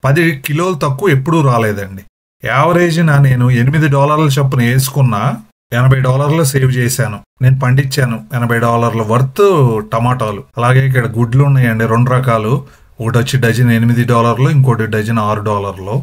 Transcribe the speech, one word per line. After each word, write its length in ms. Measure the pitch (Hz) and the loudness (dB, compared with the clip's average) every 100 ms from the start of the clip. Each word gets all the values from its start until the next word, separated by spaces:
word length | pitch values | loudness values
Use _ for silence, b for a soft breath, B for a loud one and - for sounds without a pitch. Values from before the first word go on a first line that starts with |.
పది 180 | 131 143 170 139 - | 0 0 0 -2 -6
కిలోలు 300 | 151 180 170 | -4 -2 -2
తక్కువ 240 | 151 131 202 139 | -4 -2 0 0
ఎప్పుడూ 220 | 131 160 139 | 0 0 2
రాలేదండి. 520 | 117 113 101 95 95 - _ _ _ | 2 0 -4 -8 -14 -18 _ _ _
యావరేజ్ 580 | 110 123 156 175 175 160 165 | -4 0 2 2 0 0 2
నా 80 | 143 139 | 4 4
నేను 180 | 127 123 120 | 4 2 2
ఎనిమిది 260 | 127 156 151 139 | 2 2 2 2
డాలర్ల 320 | 143 151 156 135 | 2 2 0 0
చొప్పున 260 | 135 123 120 | 0 0 0
వేసుకున్నా, 520 | 131 131 147 127 104 120 226 - _ _ 117 | 0 0 0 0 0 -4 -6 -12 _ _ 0
ఎనభై 200 | 131 131 131 | 2 2 0
డాలర్లు 380 | 131 143 160 151 | 0 0 0 0
సేవ్ 200 | 139 131 127 | 0 0 0
చేశాను. 400 | 120 131 110 104 - _ | -2 -2 -4 -6 -16 _
నేను 140 | 127 131 | 0 2
పండించాను 520 | 131 135 - - 127 113 - 123 | 2 0 0 -2 -2 -4 -8 -6
ఎనభై 200 | 117 117 | -2 0
డాలర్ల 380 | 117 117 117 113 107 | 0 0 0 -2 0
వర్త్ 320 | 117 131 - 202 175 123 110 104 | 0 0 2 2 4 2 0 -4
టమాటాలు. 500 | 117 120 123 110 101 - - | -2 -2 -2 -4 -6 -10 -4
అలాగే 240 | 120 127 135 | 2 2 2
ఇక్కడ 180 | 131 113 104 | 0 -2 -2
గుడ్లు 240 | 117 127 143 | 0 2 2
ఉన్నాయండి, 340 | 135 123 110 113 | 2 2 0 0
రెండు 180 | 117 123 127 | 0 2 0
రకాలు. 360 | 131 113 107 147 - B B - | 0 0 0 -4 -6 B B -8
ఒకటి 160 | 113 117 | -2 -2
వచ్చి 160 | 117 131 | 0 0
డజన్ 260 | 117 113 123 113 | 0 2 2 2
ఎనిమిది 240 | 117 120 113 | 2 0 2
డాలర్లు, 360 | 120 117 113 139 156 | 2 2 0 2 2
ఇంకోటి 300 | 131 110 110 107 | 2 0 -2 -4
డజన్ 240 | 107 113 104 | -2 -2 -2
ఆరు 160 | 107 104 | -4 -2
డాలర్లు. 440 | 101 98 95 95 120 | -4 -4 -8 -8 -8